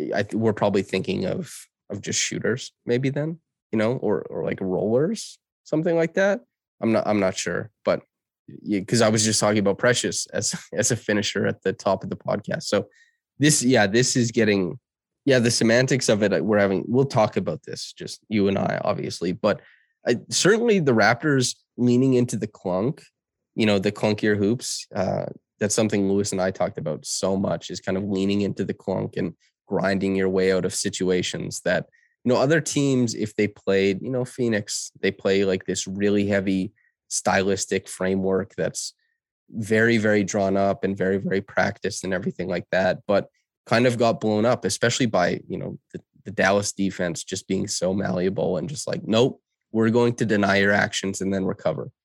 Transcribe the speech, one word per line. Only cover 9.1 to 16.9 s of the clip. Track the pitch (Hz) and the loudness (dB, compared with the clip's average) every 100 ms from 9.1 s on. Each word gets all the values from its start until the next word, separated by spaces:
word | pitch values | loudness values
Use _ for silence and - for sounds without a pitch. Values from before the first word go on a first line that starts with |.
| 110 | 4
just | 107 107 | 2 2
talking | 107 107 | 2 2
about | 98 95 | 2 2
Precious | 123 123 101 82 - | 2 2 -2 -4 -6
as, | - - - - | -6 -4 -6 -6
<laughs> | |
as | - 104 | -4 -2
a | 117 | -2
finisher | - 104 104 98 110 | 0 -2 -2 -2 -2
at | 110 | -2
the | 95 | -4
top | - 101 98 | -2 -2 -2
of | - | -4
the | - | -8
podcast. | - 101 - - | -6 -6 -4 -8
So | - 104 - _ _ _ _ - | -2 -2 -4 _ _ _ _ 2
this, | 143 - | 2 4
yeah, | 123 123 101 | 4 4 4
this | 113 127 127 | 2 2 0
is | 117 | 0
getting, | 117 107 101 90 - _ _ _ _ | 2 2 2 0 -6 _ _ _ _
yeah, | - 127 | 2 4
the | 117 | 4
semantics | - 113 117 131 131 - | 2 4 4 4 2 2
of | 107 | 2
it, | 104 | 2
uh, | 90 | 2
we're | 90 104 | 2 2
having, | 101 92 | 2 0
we'll | - | 0